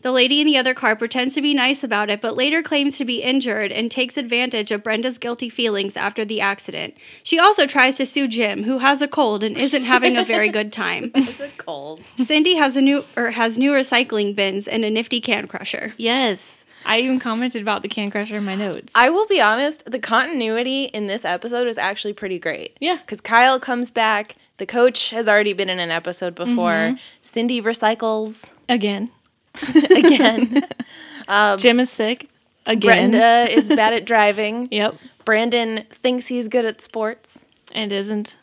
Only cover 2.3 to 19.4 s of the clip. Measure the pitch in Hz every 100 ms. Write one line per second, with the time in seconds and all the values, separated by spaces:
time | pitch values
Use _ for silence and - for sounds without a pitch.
2.3 | - 294 320 311 294 277 277 247 240 254
3.3 | 269 247 214 202 214 226 - 247 - 233
4.3 | 240 254 226 208 208 220 220 254 240 240
5.3 | 233 240 - 226 202 196 - 196 208 214
6.3 | 220 196 202 - 160 165 _ - - -
7.3 | 330 370 415 - 285 254 269 269 294 269
8.3 | 226 214 196 214 262 269 277 285 311 254
9.3 | 208 214 - 269 277 247 254 247 247 226
10.3 | 214 214 214 214 220 180 175 233 269 247
11.3 | - 285 - - 147 143 160 - - 240
12.3 | 302 320 339 285 262 269 285 - - 233
13.3 | 233 226 226 277 277 262 240 - 214 202
14.3 | 202 196 196 208 226 214 214 233 240 240
15.3 | 214 - - - - 226 - 226 254 247
16.3 | 185 - - _ - - 220 262 254 247
17.3 | 226 254 240 208 202 214 - 202 208 214
18.3 | 208 202 190 202 160 - 220 254 339 427
19.3 | 381